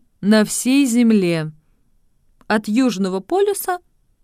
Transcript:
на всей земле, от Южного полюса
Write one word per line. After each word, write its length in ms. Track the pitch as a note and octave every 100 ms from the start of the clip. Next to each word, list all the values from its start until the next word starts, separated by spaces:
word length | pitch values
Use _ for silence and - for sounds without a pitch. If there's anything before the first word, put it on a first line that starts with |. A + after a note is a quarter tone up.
| _ -
на 240 | F#3+ G#3+
всей 420 | G#3 - B3 C4+ C4+
земле, 680 | A#3+ A3+ G#3+ F3 E3 D#3 D#3 _ _ _ _ _ _ _ _ -
от 220 | G#3+ G#3+
Южного 520 | A3 C4 F#3 F#3+ F#3+
полюса 600 | F#3+ F#4 G4+ G4+ - F4+ _ _ _ _